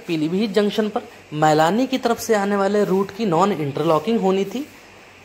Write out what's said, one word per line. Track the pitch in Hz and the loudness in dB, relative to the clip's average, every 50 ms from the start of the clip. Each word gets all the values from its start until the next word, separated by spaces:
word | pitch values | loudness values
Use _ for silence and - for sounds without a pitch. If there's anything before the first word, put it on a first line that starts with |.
| - - | -6 -4
पीलीभीत | 170 160 151 165 175 190 226 220 | -4 -2 -2 -2 0 -2 -2 0
जंक्शन | 180 208 208 208 196 - 214 208 | 0 0 0 0 0 -2 -2 -2
पर | - 240 - - - - - - 147 | -4 -6 -8 -10 -18 -20 -16 -10 -2
मैलानी | 151 156 156 151 156 156 165 190 233 262 262 | 2 2 4 4 4 4 4 2 2 0 0
की | 269 254 | -2 -2
तरफ | - 233 233 226 | 0 0 -2 -2
से | - - 226 | 0 0 0
आने | 208 196 202 202 | 0 0 0 0
वाले | 202 196 196 208 214 202 | 0 0 2 2 0 2
रूट | 175 185 190 202 196 | 2 0 0 -2 -2
की | - - 233 | -4 -4 -2
नॉन | 202 160 160 190 208 | 0 2 2 2 2
इंटरलॉकिंग | 196 147 156 139 135 147 151 165 160 151 156 220 233 214 | 0 -2 -4 -4 -4 -2 0 2 2 2 2 0 -2 0
होनी | 185 190 190 196 196 | 2 0 0 0 -2
थी, | 196 - 247 302 - - - - - - - - - - - | -4 -6 -10 -10 -12 -16 -20 -20 -20 -20 -20 -20 -20 -20 -20